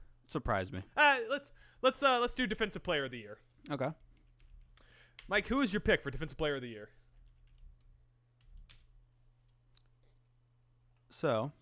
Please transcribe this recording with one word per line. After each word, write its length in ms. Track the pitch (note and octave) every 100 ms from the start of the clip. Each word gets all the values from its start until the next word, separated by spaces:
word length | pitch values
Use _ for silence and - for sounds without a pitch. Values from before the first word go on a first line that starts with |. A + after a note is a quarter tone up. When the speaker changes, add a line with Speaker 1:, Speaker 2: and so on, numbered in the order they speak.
| - -
Speaker 1:
Surprise 480 | - D#3 - G2+ F#2
me. 80 | F#2 F#2+ -
Speaker 2:
Uh, 220 | D4 C4+ A3
let's, 240 | C#4 - - - -
let's, 200 | B3+ C4
uh, 160 | C#4 B3
let's 140 | B3
do 140 | - B3
Defensive 360 | A3 G#3+ E3+
Player 220 | - D#3
of 60 | C3+
the 80 | B2+
Year. 180 | G2+ G#2+ _ _ -
Speaker 1:
Okay. 200 | C#3+ C3+ D#3+ - - - _ - - - - - - - - -
Speaker 2:
Mike, 200 | G#3 -
who 160 | C4
is 100 | B3+
your 80 | G3
pick 220 | - F3
for 80 | C#3
Defensive 260 | A#2 D#3 -
Player 200 | D#3 C#3
of 40 |
the 80 | B2
Year? 220 | A2 G#2 - - - - - - - - - - - _ _ _ _ - - - - - - - _ - _ _ _ _ - - _ - _ _ _ _ _ _ _ _ _ _
Speaker 1:
So, 420 | - D#3 A2+ C3 -